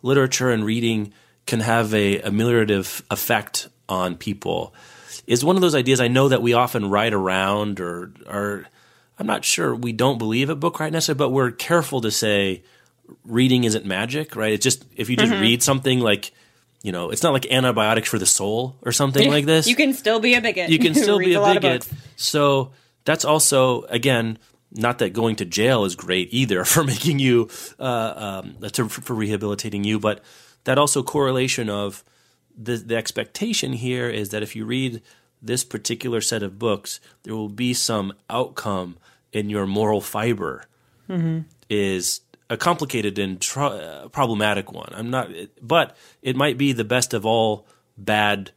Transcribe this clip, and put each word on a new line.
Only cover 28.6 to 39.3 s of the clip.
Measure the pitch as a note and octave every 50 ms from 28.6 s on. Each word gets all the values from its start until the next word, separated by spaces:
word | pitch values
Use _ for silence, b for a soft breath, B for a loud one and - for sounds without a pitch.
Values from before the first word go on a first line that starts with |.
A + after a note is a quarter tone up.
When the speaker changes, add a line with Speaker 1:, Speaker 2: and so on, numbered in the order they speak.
| G2+ G2+
Speaker 1:
to, | - - A#2+ A2
for | - - B2+ - B2+
rehabilitating | A2+ G#2+ G2+ G#2+ G2+ G#2+ G#2 G#2 G2 - A2 G2+ G2+ G2+
you, | G#2 G#2+ A2
but | G2+ G#2+ G#2 - b b b b b b b b b
that | - C3 C#3
also | D3 C#3 - C#3+ C3
correlation | - - D3+ C#3 C3+ C3 B2+ B2+ C3 - - A#2+ G#2+
of | G2+ G2+ G#2 G2+ G2 - - _ _ _ _ _ _ _ _ _ _
the, | - A2 G#2 B2
the | A2+ G#2 A2+ A2+
expectation | A2+ A2 - - G#2+ A2 - _ - G3+ A#3 A3 - - C3+ C3
here | A#2+ A#2 B2 B2+ B2 A#2+ A#2+
is | A2 G#2 G#2 G2
that | G2+ G#2+ G#2
if | G#2 -
you | A2 A2
read | A2 A#2+ C3 C3+ C3 A#2 A2 b b b b b b b _ -
this | A2+ A#2+ B2 -
particular | - - G#2+ - - B2+ A2+ - B2+ A#2+ A2+
set | G#2+ - A#2 A2+ G2+
of | G2 F#2 G2
books, | A2+ A2+ G#2 G2 - - - - b b b b b
there | - A2
will | A2 G#2+ G#2+
be | G2+ G2+ B2 B2 B2
some | A#2+ - - A#2 G#2+ G2 G2 F#2+ _ _ _
outcome | - A#2+ B2+ - - - - A2 G2+ F#2+ F#2 F2+ E2+ E2+ b b b b b _